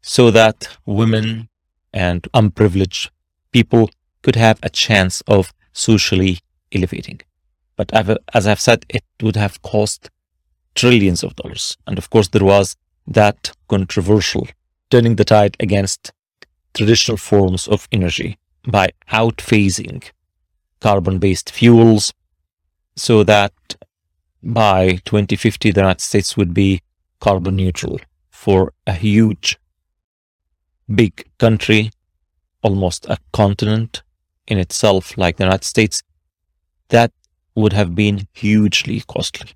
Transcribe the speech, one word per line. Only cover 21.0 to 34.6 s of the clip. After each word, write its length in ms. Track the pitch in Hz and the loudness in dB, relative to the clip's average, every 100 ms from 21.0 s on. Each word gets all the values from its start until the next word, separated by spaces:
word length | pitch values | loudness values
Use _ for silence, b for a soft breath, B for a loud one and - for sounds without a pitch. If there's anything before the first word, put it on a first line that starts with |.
| 90 92 98 92 - | 0 0 0 -2 -6
fuels, 640 | - 117 117 113 107 - _ _ _ _ _ _ _ _ - | 2 6 8 6 4 0 _ _ _ _ _ _ _ _ -12
so 280 | - 117 | 0 2
that 300 | - 104 101 _ _ - _ _ _ _ _ _ | 4 2 2 _ _ -20 _ _ _ _ _ _
by 560 | - 117 107 95 92 90 - | -6 0 2 4 2 0 -2
twenty 320 | 107 101 101 | -2 -2 -2
fifty, 340 | 113 - 110 | -2 0 0
the 80 | 95 | 2
United 220 | 95 90 | 0 -2
States 340 | - 104 - - | -2 -4 -2 -4
would 180 | 92 | -2
be 280 | 85 98 95 _ _ _ _ | 0 0 -2 _ _ _ _
carbon 340 | 107 95 90 95 | -2 0 -2 -2
neutral. 440 | 92 87 - - _ _ _ | -4 -6 -10 -10 _ _ _
For 440 | _ - 95 92 _ - | _ 0 2 2 _ -10
a 60 | |
huge, 680 | 87 107 104 110 95 - - _ _ _ _ _ _ _ _ _ _ _ _ - | -4 0 2 2 -2 -8 -10 _ _ _ _ _ _ _ _ _ _ _ _ -4
big 320 | 107 110 - - _ | 0 0 -2 -20 _
country, 540 | 113 107 - 110 110 _ _ _ _ _ _ _ | 0 2 2 0 0 _ _ _ _ _ _ _
almost 440 | 110 98 92 - - | -2 0 -2 -4 -8
a 120 | - _ | -10 _
continent 720 | - 101 101 107 110 113 - _ _ _ _ - | 0 0 0 -2 -2 -6 -12 _ _ _ _ -6
in 100 | |
itself, 600 | 101 | -4